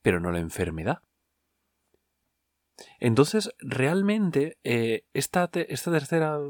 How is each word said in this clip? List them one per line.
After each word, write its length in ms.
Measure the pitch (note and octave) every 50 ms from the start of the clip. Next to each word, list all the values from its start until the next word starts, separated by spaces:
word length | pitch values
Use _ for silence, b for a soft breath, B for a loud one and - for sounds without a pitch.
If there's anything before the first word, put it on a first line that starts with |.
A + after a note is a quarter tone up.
pero 180 | _ A2+ F#2 F2
no 100 | E2+ F2
la 100 | F2 F2
enfermedad. 600 | E2 D#2+ - - F2+ E2 D#2+ D#2+ D#2+ A2 E3 - _ _ _ _ _ _ _ _ _ _ _ _ _ _ _ _ _ _ _ _ _ _ _ _ _ _ _ _ _ _ _ _ _ _ _ B B B B B
Entonces, 560 | - B2 A2+ B2 D3 - - G#3+ G3+ A3 - _
realmente, 1000 | - C3 A#2+ B2 C3 C#3+ E3+ G3 G3 G3+ G#3+ A3 G#3 F3 - C#3 C#3+ D#3+ - _ -
eh, 400 | - A#2+ A#2 A2+ A2+ A2+ G#2+ _ _ _
esta 340 | C#3 - - - F3+ F3+
te-, 260 | F3 - F3 E3 - D#3
esta 180 | - - F3
tercera 480 | E3+ D#3 C#3 - E3+ E3 D#3 D#3 D3+ D3 D3